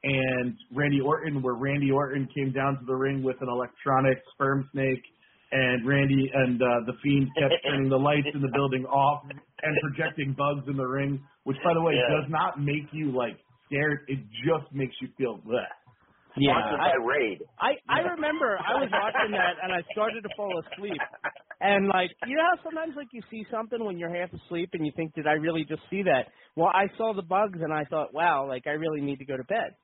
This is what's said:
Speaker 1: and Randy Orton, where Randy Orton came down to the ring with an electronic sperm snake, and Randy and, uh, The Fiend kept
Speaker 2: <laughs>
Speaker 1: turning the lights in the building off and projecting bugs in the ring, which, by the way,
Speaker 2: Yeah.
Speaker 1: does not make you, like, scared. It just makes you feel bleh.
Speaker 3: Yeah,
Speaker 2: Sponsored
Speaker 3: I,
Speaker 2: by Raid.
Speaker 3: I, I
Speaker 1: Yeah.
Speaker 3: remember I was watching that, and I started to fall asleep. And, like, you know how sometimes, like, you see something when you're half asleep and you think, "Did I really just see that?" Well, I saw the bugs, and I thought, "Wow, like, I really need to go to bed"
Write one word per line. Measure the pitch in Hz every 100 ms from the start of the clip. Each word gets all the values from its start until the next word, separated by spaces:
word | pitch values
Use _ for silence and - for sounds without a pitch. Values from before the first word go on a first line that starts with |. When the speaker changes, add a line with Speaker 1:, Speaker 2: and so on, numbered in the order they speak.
Speaker 1:
and | 139 135 131 127 123 117 -
Randy | 123 143 143
Orton, | 135 151 160 143
where | 127
Randy | 117 135 143 139
Orton | 135 139 139 135
came | - 135
down | 131 135 135
to | 123
the |
ring | 131 135 139
with | 131 127
an | 127
electronic | 123 123 _ - 131 135 127 -
sperm | _ 135 139 135
snake, | 143 135 127 - _ _ _ _
and | 135 127 123 117
Randy | 139 139 135 131
and, | 139 127 123
uh, | 127 120 113
The | 123
Fiend | 143 143 135 151
kept | 139 165
Speaker 2:
<laughs> | -
Speaker 1:
turning | 143 135
the | 135
lights | 143 151 143
in | 147
the | 139
building | 139 139 131 131
off | 139 139 147 139 139 _ -
and | 156 147
projecting | 151 139 160 - 143
bugs | 131 143 143 135
in | 139
the | 127
ring, | 135 139 139 - _
which, | - 135
by | 180
the | 165
way, | 165
Speaker 2:
Yeah. | 151 - -
Speaker 1:
does | 135
not | 156 185 143
make | 143 147 147
you, | 156 151
like, | 127 120 98 _ _ _
scared. | 143 151 143 -
It | 135 104 110
just | 131 160 139
makes | 139 131 -
you | 127 _
feel | 127 104
bleh. | 104 123 90 - _ _ _ _ _ -
Speaker 3:
Yeah, | 139
Speaker 2:
Sponsored | 131 - 107
Speaker 3:
I, | 170 131
Speaker 2:
by |
Raid. | 117 143 117 90 - _
Speaker 3:
I, | 220 294 -
I | 277
Speaker 1:
Yeah. | 349
Speaker 3:
remember | 339 302 311 269 196
I | 175 254
was | 262
watching | 202 208 220 226
that, | 202 180 175
and | 185
I | 185 170
started | - 220 220
to | 208 -
fall | 202 175 156
asleep. | - 202 165 - - - - _ -
And, | 190 202 196
like, | 190 180 - 233
you | 285
know | 339 359
how |
sometimes, | 330 320 330 285
like, | 277
you | 240 -
see | 220 208
something | 226 226 233
when | 220 180
you're | 170
half | 175 180
asleep | 175 - 170 180
and | 175 151
you | 139
think, | 160
"Did | 160 156
I |
really | 156 156 165
just | 147 156 -
see | 190
that?" | 185 135 - _ - -
Well, | 170
I | 185 196 -
saw | 220
the | 202
bugs, | 170 185 214 180
and | 160
I | 156
thought, | 147 160 147
"Wow, | 143 175 147 139
like, | 127 147
I | 151
really | 160 151
need | 143 135
to | 139
go | 135
to |
bed" | 127 214 185 -